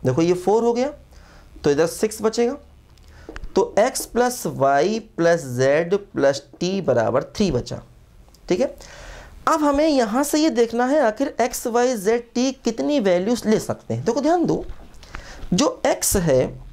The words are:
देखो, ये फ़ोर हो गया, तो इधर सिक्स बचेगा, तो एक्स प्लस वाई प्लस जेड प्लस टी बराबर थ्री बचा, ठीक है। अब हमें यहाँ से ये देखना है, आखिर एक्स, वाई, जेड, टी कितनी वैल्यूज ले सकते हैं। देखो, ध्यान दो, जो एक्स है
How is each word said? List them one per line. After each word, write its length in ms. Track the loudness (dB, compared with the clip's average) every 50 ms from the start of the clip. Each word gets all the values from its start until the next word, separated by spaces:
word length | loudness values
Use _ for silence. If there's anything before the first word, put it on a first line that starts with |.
| -2
देखो, 180 | 0 0 2
ये 120 | 2 2 0
फ़ोर 280 | 0 0 0 2 2 2
हो 80 | 0
गया, 200 | 0 0 -2 -4 -6 -10 -20 -20 -20 -20 -20 -20 -20 -20 -20 -20 -20 -2 0
तो 60 | 2
इधर 160 | 2 4 2 0
सिक्स 340 | 0 -2 -4 -4 -4 -2
बचेगा, 340 | -4 -2 0 0 -2 -2 -2 -6 -12 -20 -20 -20 -20 _ -20 -20 -20 -20 -20 -20 -20 -16 -14 -12 -12 -2 0
तो 180 | 0 0 2 2 2
एक्स 260 | 2 2 0 -6 -10
प्लस 360 | -6 -2 0 0 0 0 -4 -6
वाई 520 | -8 -2 0 2 2 4 4 2 2 0 -4 -6 -10 -6
प्लस 280 | 0 2 2 2 2 0
जेड 480 | -6 -2 2 2 4 4 2 2 2 -2 -2 -2
प्लस 360 | -6 -2 2 2 2 2 0 -6 -16 -8 -4
टी 200 | -2 -2 -2 -2
बराबर 420 | 0 2 2 2 2 2 0 0 -2
थ्री 240 | -2 -2 0 0 2
बचा, 300 | 2 -2 -4 -4 -10 -12 -14 -20 -20 -20 -20 -20 -20 -20 -20 -20 -20 -20 -2 -2
ठीक 120 | 0 0
है। 140 | 0 -2 -4 -10 -18 -20 -20 -20 -18 -18 -18 -20 -20 -20 -20 -6 -2 0
अब 140 | 0 2
हमें 240 | 2 2 2 4 2
यहाँ 360 | 4 4 2 2 2 0 -2 0
से 140 | 0 0 2
ये 120 | 2 2
देखना 360 | 2 2 0 0 2 -2 0
है, 140 | 2 2 2
आखिर 340 | 2 2 0 0 -4 -4 0 -2
एक्स, 260 | -2 -2 -2 -6 -6
वाई, 300 | -2 0 2 2 2 0
जेड, 280 | 0 0 0 0 0 -2 -4 -2
टी 160 | 0 0 0 -2
कितनी 440 | -2 -4 -4 -4 -2 -2 0 0 2
वैल्यूज 420 | 2 2 2 2 2 0 -2 -2 0
ले 120 | 0 0 0
सकते 340 | 0 -4 -8 -8 -6 -6 -6
हैं। 100 | -4 -2
देखो, 160 | -2 -2 0
ध्यान 240 | 2 2 2 2 2
दो, 180 | 0 -2 -2 -4 -8 -12 -14 -16 -20 -20 -20 -20 -16 -16 -16 -16 -16 -16 -14 -4 -2
जो 280 | 0 2 2 0 -2 -2 -2
एक्स 300 | -2 -2 0 -2 -2 0 0
है 420 | 2 4 2 2 2 0 -4 -12 -18 -18